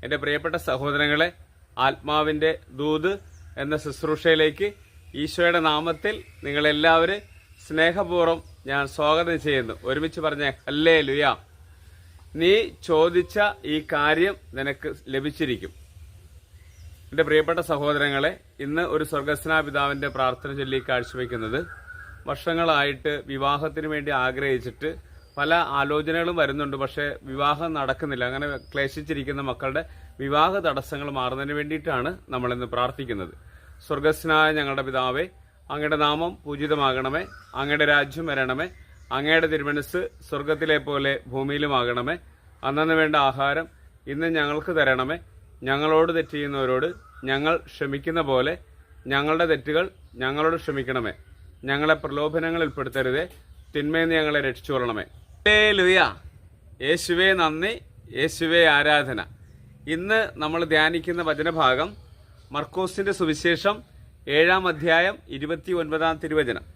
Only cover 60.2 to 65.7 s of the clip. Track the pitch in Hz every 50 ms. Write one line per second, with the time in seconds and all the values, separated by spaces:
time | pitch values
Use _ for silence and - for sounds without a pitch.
60.2 | 220 180 - 139 151 156 160 165 170 160 160 156 156 156 165 170 156 175 170 175
61.2 | 170 160 151 143 160 170 165 160 151 127 127 127 156 202 208 - - - - -
62.2 | - - - - - - 127 147 147 - - 185 185 180 185 - 196 196 190 -
63.2 | 190 156 156 147 - 175 170 156 - 196 208 208 - _ - - - - - -
64.2 | - - 139 151 165 175 185 190 185 180 165 151 147 170 160 165 175 190 208 -
65.2 | - - - 135 143 147 165 160 - -